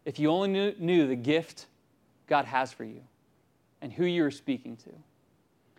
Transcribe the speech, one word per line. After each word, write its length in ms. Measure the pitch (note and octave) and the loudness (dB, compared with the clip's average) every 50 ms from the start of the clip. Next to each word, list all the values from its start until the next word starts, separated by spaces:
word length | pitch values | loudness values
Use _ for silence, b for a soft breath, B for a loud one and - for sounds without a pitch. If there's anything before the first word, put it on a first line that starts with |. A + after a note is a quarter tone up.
| - | -12
If 120 | D#3 - - | -8 -4 0
you 120 | D3+ D3+ | 2 2
only 180 | E3 F#3 G3 G3 | 2 2 2 0
knew, 240 | F#3+ G3 G3+ G#3 - - | 0 0 0 -2 -2 -2
knew 280 | E3 E3+ F3+ E3+ D3 | 0 4 4 4 4
the 80 | C3 C3 | 4 2
gift 520 | A#2+ A#2+ C#3 D3+ E3 D#3+ - - - - - _ _ _ _ _ _ _ _ _ _ _ | -2 0 0 0 0 0 -4 -12 -20 -20 -20 _ _ _ _ _ _ _ _ _ _ _
God 200 | - D3+ C#3+ B2+ | 0 0 0 0
has 260 | A2+ C3+ C3 C3 B2+ | 0 0 -2 -2 -2
for 120 | - - A2+ | -6 -12 -14
you 180 | A2 A2+ A#2+ C3 - _ _ _ _ _ _ _ _ _ _ _ _ _ - | -14 -14 -16 -20 -20 _ _ _ _ _ _ _ _ _ _ _ _ _ -14
and 100 | D3 B2+ | -14 -8
who 140 | A2 C#3+ F3 | -4 0 0
you're 240 | F3+ F3 F3 D3+ C#3+ | 2 2 2 2 2
speaking 480 | C#3+ - - D3 C3 A#2+ - - A#2 - | 0 -4 -4 -4 -4 -4 -4 -12 -16 -16
to." 120 | - - - D#3+ - _ _ _ _ _ _ _ _ _ _ _ _ _ _ | -18 -20 -20 -20 -20 _ _ _ _ _ _ _ _ _ _ _ _ _ _